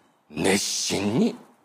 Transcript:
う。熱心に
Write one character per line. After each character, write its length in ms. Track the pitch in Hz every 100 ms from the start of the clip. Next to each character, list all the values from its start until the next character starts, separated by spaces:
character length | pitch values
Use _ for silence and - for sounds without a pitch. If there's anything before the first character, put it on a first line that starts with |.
| _ _ _
う。 120 | 76
熱 160 | 92 101
心 600 | - - - 92 101 120
に 160 | 226 - - _